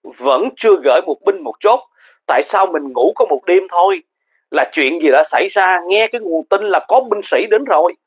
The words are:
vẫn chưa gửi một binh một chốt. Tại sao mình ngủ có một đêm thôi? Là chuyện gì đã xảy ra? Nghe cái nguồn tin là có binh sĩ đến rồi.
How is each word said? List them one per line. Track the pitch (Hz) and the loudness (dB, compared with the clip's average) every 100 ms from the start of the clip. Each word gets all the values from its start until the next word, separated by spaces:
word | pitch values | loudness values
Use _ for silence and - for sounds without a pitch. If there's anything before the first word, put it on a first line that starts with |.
vẫn | - - 127 135 233 254 | -20 -6 -2 0 -2 -2
chưa | 220 185 | 2 2
gửi | 139 123 170 | 4 0 0
một | 143 - | -2 -2
binh | 196 | -4
một | 139 - | -8 -4
chốt. | 208 247 - _ _ _ - | 0 0 -2 _ _ _ -2
Tại | 127 | -2
sao | - 196 190 | 0 0 0
mình | 160 139 | -2 -6
ngủ | 123 208 | 0 0
có | - | 0
một | 233 - - | 0 -2 0
đêm | 180 196 | 0 2
thôi? | 175 185 185 - _ _ _ _ | 0 0 0 -8 _ _ _ _
Là | 147 135 | -4 -4
chuyện | - 135 165 | -2 -2 0
gì | 156 | 2
đã | 131 127 | 4 2
xảy | 120 196 | -2 -2
ra? | 202 185 180 175 | 0 0 0 0
Nghe | 202 220 | -2 -2
cái | 240 | -4
nguồn | 202 160 | -6 -6
tin | - 196 | -2 -2
là | 208 175 - | 0 -2 0
có | 247 247 | 0 0
binh | 208 | -4
sĩ | - 147 214 | -2 -4 0
đến | 214 | 0
rồi. | 277 160 175 - | 2 2 2 -2